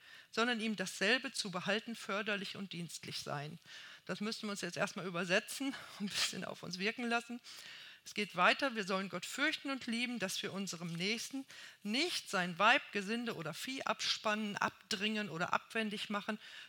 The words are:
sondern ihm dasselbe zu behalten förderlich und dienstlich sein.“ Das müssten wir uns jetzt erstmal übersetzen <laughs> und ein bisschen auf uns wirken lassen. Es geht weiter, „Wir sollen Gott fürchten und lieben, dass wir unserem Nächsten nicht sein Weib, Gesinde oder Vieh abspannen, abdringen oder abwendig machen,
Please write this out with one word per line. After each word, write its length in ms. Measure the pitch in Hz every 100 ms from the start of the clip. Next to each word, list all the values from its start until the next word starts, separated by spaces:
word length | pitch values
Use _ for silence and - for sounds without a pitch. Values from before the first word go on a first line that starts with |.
| - - -
sondern 300 | - 240 233
ihm 160 | 220 196
dasselbe 560 | 185 - 190 254 254
zu 180 | - 208
behalten 460 | 180 - 208 233 226
förderlich 600 | - 202 214 202 196 -
und 180 | 196
dienstlich 460 | 170 170 - - -
sein.“ 380 | - 143 147 165 - - - -
Das 160 | - 185
müssten 280 | 208 226 214
wir 20 |
uns 100 | 202
jetzt 160 | 175 -
erstmal 300 | 196 - 180
übersetzen 680 | 170 180 190 - - 277 - -
<laughs> 120 | -
und 80 | 196
ein 20 |
bisschen 360 | - - -
auf 180 | - -
uns 160 | - 180
wirken 300 | 196 233 240
lassen. 320 | 233 - 240 - - - - - - -
Es 60 |
geht 240 | - 208 170
weiter, 380 | 180 240 277
„Wir 100 | 226
sollen 240 | 185 190 190
Gott 160 | 175
fürchten 460 | - - 294 302 285
und 160 | 269 -
lieben, 320 | 226 240 240
dass 240 | 190 -
wir 100 | 202
unserem 400 | 180 196 170 175
Nächsten 540 | 170 185 226 - 269 269 - - -
nicht 460 | 202 233 349 - -
sein 300 | 196 180 170
Weib, 240 | 208 269 -
Gesinde 420 | 208 196 233 233
oder 200 | - 156
Vieh 280 | - - 269
abspannen, 760 | - - - - 220 208 214 202
abdringen 720 | 214 - - 214 208 220 208
oder 240 | 160 175
abwendig 560 | - - 233 220 208 -
machen, 280 | 202 202 214 - -